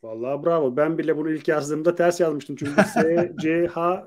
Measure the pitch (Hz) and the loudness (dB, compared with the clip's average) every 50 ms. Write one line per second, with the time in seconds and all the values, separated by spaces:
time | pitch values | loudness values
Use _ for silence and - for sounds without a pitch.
0 | - 113 110 113 117 127 139 143 147 170 170 165 151 131 123 139 147 160 165 170 | -12 -12 -10 -8 -6 -6 -6 -2 0 0 2 2 2 0 2 2 0 2 2 0
1 | 151 156 156 147 156 160 156 151 147 - 151 151 139 147 151 151 156 170 170 170 | 2 2 0 0 0 -4 -4 -4 0 0 0 0 0 -2 -4 0 0 0 2 4
2 | 170 175 175 - 180 160 156 143 - - 143 139 151 143 143 - 196 208 - 233 | 2 2 2 2 0 0 0 -4 -6 -10 -10 -8 -6 -2 2 2 2 2 2 0
3 | 160 160 170 170 175 175 170 151 160 160 160 170 170 170 - 170 170 175 180 196 | 2 2 2 2 0 -2 -4 -4 -2 0 2 2 0 0 -2 -2 0 0 0 -2
4 | 208 | -6